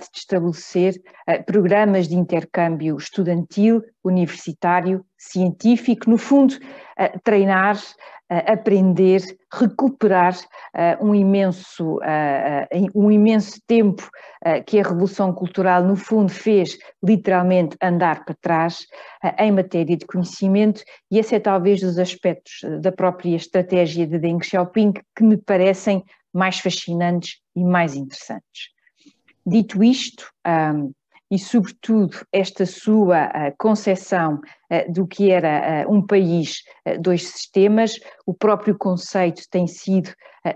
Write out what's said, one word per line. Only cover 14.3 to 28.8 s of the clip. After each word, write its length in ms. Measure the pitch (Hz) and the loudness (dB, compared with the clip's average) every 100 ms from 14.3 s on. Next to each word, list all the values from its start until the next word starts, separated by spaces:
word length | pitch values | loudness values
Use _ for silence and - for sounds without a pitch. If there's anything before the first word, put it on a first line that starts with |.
| - | -8
eh, 160 | 165 147 | -4 -4
que 140 | - 208 | 0 0
a 20 | |
Revolução 500 | 196 170 196 196 190 | 0 0 -2 0 -2
Cultural, 480 | 180 175 - 185 180 | -2 -6 -2 2 2
no 140 | 185 196 | 2 0
fundo, 340 | - 220 190 | 0 0 0
fez 480 | - 220 208 170 - - - | -2 0 2 0 -6 -20 -4
literalmente 760 | 185 214 - 185 180 185 160 - | 0 2 2 0 2 2 0 -2
andar 440 | 180 175 170 151 - | -2 0 0 -2 -8
para 100 | 156 | -8
trás, 440 | 180 165 165 - - - - - | -2 0 0 -4 -16 -20 -20 -8
eh, 220 | 190 - 214 | -6 0 2
em 60 | |
matéria 420 | 196 185 170 160 165 | 2 0 -2 -2 -2
de 100 | - | -4
conhecimento, 800 | 180 175 - 196 202 214 208 - - - | -6 -6 -4 0 2 2 0 -8 -20 -4
e 100 | 208 | -2
esse 160 | 220 214 | 0 0
é 40 | |
talvez 400 | 208 196 180 196 | 0 0 2 2
dos 180 | 185 170 | 0 -2
aspectos, 640 | 180 185 180 - - - - | -4 -4 -4 -4 -10 -16 -10
eh, 140 | 156 | -6
da 120 | 175 | -4
própria 460 | 185 185 180 175 165 | -2 -2 -2 -4 -4
estratégia 680 | - 185 180 180 165 165 160 | -2 -2 0 0 0 -2 -4
de 140 | 165 | -2
Deng 240 | 170 170 | -2 -4
Xiaoping 480 | - 190 180 226 208 190 - - | -2 -2 -2 2 0 0 -6 2
que 80 | |
me 140 | 220 214 | 4 4
parecem 680 | - 190 190 190 214 196 - _ _ | 2 2 2 2 0 -2 -4 _ _
mais 280 | 175 185 185 | -2 -2 -2
fascinantes 800 | 190 180 - 170 175 175 - - _ 180 | -4 -6 -6 -4 -2 -2 -6 -16 _ -4
e 80 | 180 | 0
mais 300 | 180 165 139 | 0 0 -4
interessantes. 720 | 135 - - 107 _ - - _ | -12 -14 -16 -16 _ -20 -20 _